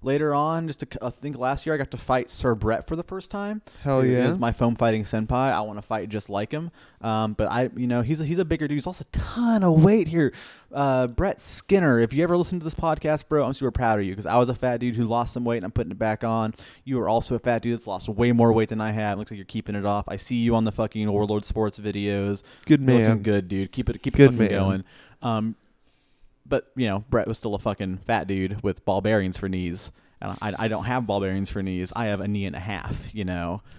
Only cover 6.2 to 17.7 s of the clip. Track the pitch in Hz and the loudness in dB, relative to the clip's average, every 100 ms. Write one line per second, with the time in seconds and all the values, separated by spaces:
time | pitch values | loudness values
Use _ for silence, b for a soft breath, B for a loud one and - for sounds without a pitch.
6.2 | - 101 107 151 165 b b b 113 110 | -4 -4 -4 -6 -8 b b b -2 -2
7.2 | 110 107 107 120 127 - 123 120 117 156 | -2 -2 -2 0 -2 -2 0 0 0 -2
8.2 | 151 175 165 160 147 147 180 180 - - | -2 -2 0 -2 -2 -2 -4 -10 -6 -6
9.2 | - 240 233 220 180 160 185 220 156 165 | -4 0 2 4 6 8 8 8 4 2
10.2 | 139 B B B B 139 139 127 123 117 | 2 B B B B -2 2 2 0 0
11.2 | 190 - - - - 196 160 117 113 135 | -2 -2 -4 -4 2 4 6 6 4 2
12.2 | 175 175 165 180 156 - 170 156 151 151 | 2 2 0 -4 -6 -4 -2 0 0 -2
13.2 | - 151 127 135 131 - 117 107 95 98 | 0 0 0 -2 -2 0 2 2 0 -4
14.2 | 90 120 123 117 127 120 123 113 113 117 | 0 2 2 0 -2 -2 -2 -2 0 0
15.2 | 120 123 120 117 95 123 113 98 110 110 | -2 -4 -2 -2 -2 -4 -4 -2 -2 -2
16.2 | 113 113 110 - B B 131 127 98 113 | -2 -2 -2 -6 B B -4 -2 2 0
17.2 | - 120 123 113 117 | 0 -2 0 0 0